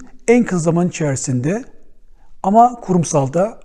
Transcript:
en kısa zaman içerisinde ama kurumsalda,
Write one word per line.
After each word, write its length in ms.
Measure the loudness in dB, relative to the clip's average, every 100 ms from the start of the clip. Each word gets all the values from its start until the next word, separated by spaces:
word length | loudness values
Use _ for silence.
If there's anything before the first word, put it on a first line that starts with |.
| -8 -4 2
en 160 | 2
kısa 160 | 2 0
zaman 280 | 0 0 0
içerisinde 760 | -2 -4 -2 -4 -2 -2 -4 -8 -18 -20 -20 -20 -20 -20 -8
ama 320 | 0 4 4 2
kurumsalda, 760 | -2 0 0 -2 -2 -2 -4 -4